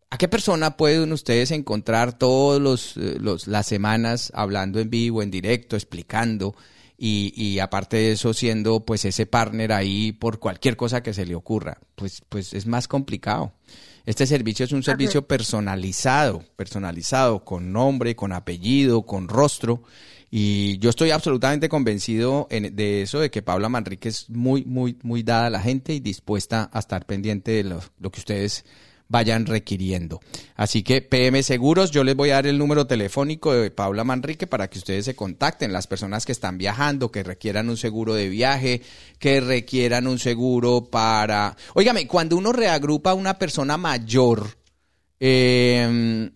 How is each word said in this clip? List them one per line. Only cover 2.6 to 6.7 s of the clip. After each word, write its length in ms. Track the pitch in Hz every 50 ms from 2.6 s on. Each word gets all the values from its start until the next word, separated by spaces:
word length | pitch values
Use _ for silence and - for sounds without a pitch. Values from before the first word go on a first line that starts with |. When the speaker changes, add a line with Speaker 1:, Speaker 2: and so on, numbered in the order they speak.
| 143 135 131 120 - - - -
Speaker 1:
eh, 200 | - 92 67 -
los, 280 | - 104 90 - - 95
las 200 | 104 104 101 -
semanas 640 | 107 98 101 104 110 113 113 117 117 117 - - -
hablando 460 | - 107 98 101 98 95 98 98 110
en 100 | 113 113
vivo, 320 | 117 117 117 117 113 110
en 80 | 104 101
directo, 460 | 95 92 92 107 123 120 - - 113
explicando? 800 | 101 - - - 85 85 - 107 110 117 113 110 101 95 101 - - - -